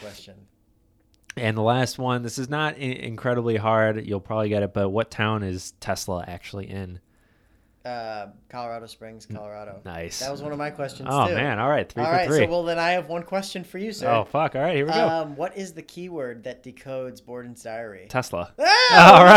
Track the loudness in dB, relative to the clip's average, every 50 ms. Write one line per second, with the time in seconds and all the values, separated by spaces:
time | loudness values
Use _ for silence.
0 | -18 -18 -18 -20 -20 -20 -20 -20 -20 _ _ _ _ _ _ _ _ _ _ _
1 | _ _ _ _ _ -16 -10 -4 -4 -2 -2 0 0 2 2 2 0 -2 -4 -6
2 | -4 -4 -4 -4 -4 -8 -8 -8 -8 -6 -6 -4 -4 -4 -6 -6 -8 -8 -8 -8
3 | -10 -12 -10 -6 -4 -2 -2 -2 0 -2 -2 0 0 2 2 2 2 2 0 -4
4 | -6 -6 -8 -8 -6 -6 -4 -2 -2 0 0 -2 -2 -2 -2 -2 -2 -2 -2 -2
5 | -4 -4 -4 -4 -2 -2 -2 -4 -4 -6 -8 -8 -10 -14 -18 -14 -8 -8 -8 -6
6 | -6 -8 -8 -8 -8 -10 -14 -16 -16 -14 -14 -14 -14 -12 -12 -12 -12 -12 -14 -18
7 | _ _ _ _ _ _ _ _ _ _ _ _ _ _ _ _ -14 -12 -10 -10
8 | -10 -10 -10 -10 -12 -14 -16 -20 _ -18 -14 -12 -10 -10 -10 -12 -14 -16 -20 -20
9 | -20 -20 -20 -20 -18 -16 -16 -14 -14 -14 -14 -16 -16 -16 -18 -18 -16 -14 -12 -12
10 | -12 -10 -10 -10 -10 -10 -10 -10 -10 -10 -10 -8 -8 -10 -10 -10 -12 -12 -12 -12
11 | -8 -4 -2 0 0 0 0 -2 -2 -2 -2 -2 -2 0 0 -2 -2 -4 -6 -4
12 | -2 0 0 0 0 0 2 2 2 2 0 -2 -2 -2 -4 -2 -2 0 -2 -2
13 | -4 -6 -8 -10 -8 -6 -6 -6 -6 -6 -12 -12 -14 -12 -12 -10 -10 -10 -8 -4
14 | -2 0 0 0 0 -2 -2 -2 -2 -2 -2 -2 -2 -2 0 -2 -2 0 0 0
15 | 0 0 0 -2 -4 -6 -8 -8 -10 -8 -8 -10 -14 -14 -14 -18 -20 -18 -16 -16
16 | -14 -12 -10 -10 -10 -10 -10 -12 -14 -16 -16 -16 -18 -20 -20 -20 -14 -12 -10 -10
17 | -10 -12 -14 -16 -18 -16 -16 -14 -14 -16 -18 -16 -14 -12 -12 -12 -12 -12 -14 -18
18 | -14 -8 -6 -6 -6 -4 -6 -8 -8 -8 -6 -2 2 4 4 4 4 6 10 12
19 | 12 12 12 12 12 12 12